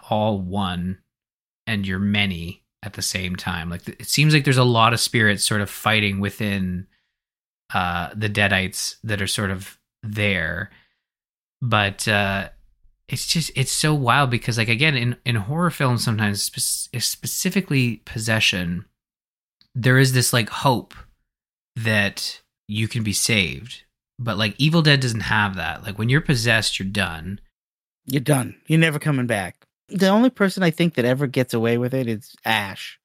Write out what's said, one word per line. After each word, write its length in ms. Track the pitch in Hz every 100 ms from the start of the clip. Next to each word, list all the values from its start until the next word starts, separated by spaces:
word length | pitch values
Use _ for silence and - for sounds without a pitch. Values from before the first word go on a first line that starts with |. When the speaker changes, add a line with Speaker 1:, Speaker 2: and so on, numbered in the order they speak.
| -
Speaker 1:
all 300 | 107 107 101
one, 600 | 92 98 95 90 90 92 _ _ _ _ _ _ -
and 180 | 107 95
you're 140 | 92
many 640 | 101 104 104 85 85 - _ _
at 120 | 104
the 80 | 95
same 320 | - 101 90 90
time. 340 | - 87 85
Like, 140 | 87
th-, 140 | - -
it 80 | -
seems 260 | - 151
like 100 | 151
there's 140 | 143 131
a 60 |
lot 300 | 127 117 113
of 60 | 117
spirits 440 | - 120 107 98
sort 180 | - 104
of 80 | 101
fighting 500 | - 107 107 104 98
within, 680 | 98 - 107 98 92 90 95 _ _ _ _ _ _ _ -
uh, 360 | 101 90 87 80 107
the 140 | 107
Deadites 680 | 104 101 98 92 - - -
that 180 | 110 101
are 60 | 95
sort 240 | - 101
of 260 | 95 98 - _ _
there. 680 | 113 107 104 95 80 85 - - _ _ _ _ _ _ _ _
But, 460 | 123 110 98 98 -
uh, 420 | 104 101 98 92 - _ _ _ _ -
it's 180 | 127 -
just, 260 | 170 147 -
it's 160 | 131
so 220 | - 156
wild 360 | 151 123 127 143
because, 280 | 120 - 113
like, 100 | 113
again, 260 | 117 156 135
in, 220 | 120 120 -
in 100 | 113
horror 340 | 101 156 175
films, 320 | - 135 120
sometimes 400 | - 107 104 101
spec-, 580 | - - - - - 120
specifically 960 | - - - - 190 190 185 139 123 107 -
possession, 800 | 117 110 110 - 98 87 87 - _ _ _ _ _ _ _ _
there 240 | 131 127 127
is 160 | 131
this, 200 | 127 120
like, 160 | 123 107
hope 440 | - 139 117 - - - _ _ _ _ _ _ -
that 640 | 110 107 101 - - - _ _ -
you 200 | 104 110
can 140 | 120
be 100 | 107
saved. 680 | 98 - 113 82 67 117 - _ _ _ -
But, 180 | 117 104
like, 180 | 107 98
Evil 240 | 147 170
Dead 180 | 151 139
doesn't 220 | 127 110
have 340 | - 107 104 95
that. 280 | 82 80
Like, 140 | - 98
when 120 | 110
you're 120 | 139
possessed, 580 | - 127 117 113 104 -
you're 80 | 95
done. 520 | 101 90 82 85 101 - _ _ _ _ _ -
Speaker 2:
You're 160 | 139
done. 340 | 127 139 123 - -
You're 120 | 160
never 200 | 165 147
coming 260 | 156 139 120
back. 380 | 107 90 - _ _ -
The 180 | 190 190
only 200 | 208 254
person 340 | - 196 190
I 60 | 180
think 240 | 156 170 147
that 100 | 120
ever 220 | 131 139
gets 260 | 131 123
away 240 | 117 117 120
with 160 | 123
it 140 | 131 120
is 280 | 110 - - 110
Ash. 540 | 110 101 92 - -